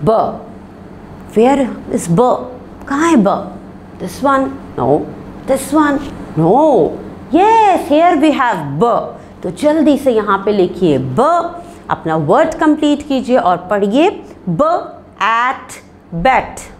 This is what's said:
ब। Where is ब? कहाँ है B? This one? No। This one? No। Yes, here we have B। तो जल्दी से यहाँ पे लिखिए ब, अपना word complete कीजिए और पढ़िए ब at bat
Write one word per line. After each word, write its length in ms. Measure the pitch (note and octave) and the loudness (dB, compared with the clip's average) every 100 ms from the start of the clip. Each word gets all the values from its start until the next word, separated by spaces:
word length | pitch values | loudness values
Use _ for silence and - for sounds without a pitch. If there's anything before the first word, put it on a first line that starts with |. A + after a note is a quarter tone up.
| D3+ | 2
ब। 360 | A3 - - - - - - - - - - - | 2 0 -4 -14 -18 -20 -20 -20 -20 -20 -18 -4
Where 340 | - A#3+ C#4 B3+ - - - | 2 4 4 0 -4 -6 -6
is 140 | E3+ | -2
ब? 420 | E3+ B3 - - - - - - | 2 2 0 -4 -14 -18 -18 -8
कहाँ 220 | C#4 E4+ | -2 2
है 60 | D#4 | 4
B? 400 | G3 E3+ - - - - - - | 4 0 -4 -14 -18 -20 -20 -12
This 240 | F3+ - | -12 -4
one? 240 | C4 C4+ C4 - - - | 0 0 -2 -6 -12 -4
No। 200 | B2 D3 - - - - - | 0 0 -2 -12 -16 -16 -4
This 260 | C4 - | -4 0
one? 260 | D4+ D4 C#4 - - - - | 0 2 0 -6 -12 -8 0
No। 500 | E3 A#3 D#4 B3 D3 - - - - D4+ | 2 4 4 4 2 -2 -12 -16 -2 2
Yes, 540 | G#4 A4+ G#4 F4 - | 4 6 4 2 2
here 320 | D4 F4 E4+ | 4 4 4
we 100 | D#4 B3+ | 2 2
have 160 | B3 G3 | 0 -2
B। 640 | C#3+ C#3+ A#3 G3+ - - - - | -4 0 2 2 -2 -12 -18 -12
तो 80 | F3+ | -10
जल्दी 460 | F3 D4+ D#4 D4+ C4+ | -2 0 4 4 4
से 140 | C4+ | 2
यहाँ 260 | A3 G#3 G3 | 0 2 0
पे 140 | G3 | 0
लिखिए 460 | G#3 F3 - F3+ C#3 | 2 0 2 0 2
ब, 240 | B2+ B2+ C#4 F4 E4+ - - - - | 0 0 2 2 -2 -8 -16 -20 -8
अपना 260 | - E3 D#3+ | -6 -2 -2
word 380 | D3 A3+ D#4 | 2 2 2
complete 540 | D#4+ E4 D4+ D4+ D4 D4 | 2 2 2 2 0 0
कीजिए 300 | C4+ - B3 | -4 2 2
और 200 | - F3 | 2 0
पढ़िए 680 | - G#3 G3+ A#3 F4 - - - - | -2 -2 0 2 2 0 -14 -14 -6
ब 440 | E3 D4+ F4 - - - - | 0 0 0 -6 -16 -20 -4
at 540 | G3 A3+ B3 C4+ - - - - - E3+ | -2 0 -2 -4 -10 -20 -20 -20 -12 -2
bat 460 | B3+ B3 - - - - | 2 2 -2 -12 -18 -20